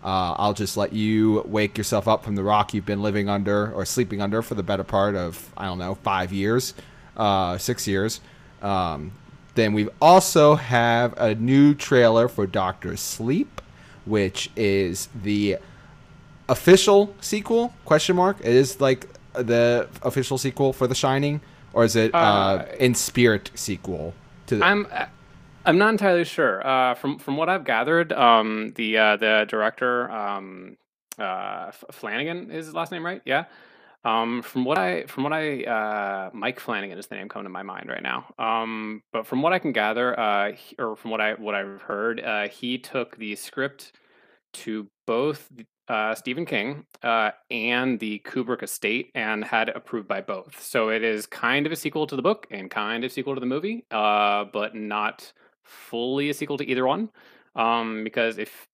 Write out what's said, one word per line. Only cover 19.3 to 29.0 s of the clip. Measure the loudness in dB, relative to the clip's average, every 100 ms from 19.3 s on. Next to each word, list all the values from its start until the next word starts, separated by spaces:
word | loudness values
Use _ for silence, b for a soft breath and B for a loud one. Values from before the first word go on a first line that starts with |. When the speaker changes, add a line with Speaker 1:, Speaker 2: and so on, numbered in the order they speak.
Speaker 1:
the | -6 0 4 4 2 -2 -4
official | -4 -2 -2 -2
sequel | -4 0 0
for | 2 0
The |
Shining, | 2 0 2 0 -2 b b b
or | 4
is | 4 6
it, | 4
uh, | 4
Speaker 2:
Uh, | 4 4 4 0 -2 2
Speaker 1:
in | 2
spirit | 2 -2 4 6 4 -2
sequel | -12 -8 -8 -6 -6 -6 -10 -20 -20 -4
to | 2
the |
Speaker 2:
I'm, | 4 2 -2
uh, | -6 -8 -10 -20 -20 -20 -4
I'm | 2 4
not | 4
entirely | 4 2 2
sure. | 0 0 0 0
Uh, | 0 2 2
from, | 0 -4 -6
from | -6 -2
what | 0
I've | -2
gathered, | 0 0 2 0 0
um, | 4 8 8 6 -2 -6 -6
the, | -2
uh, | 4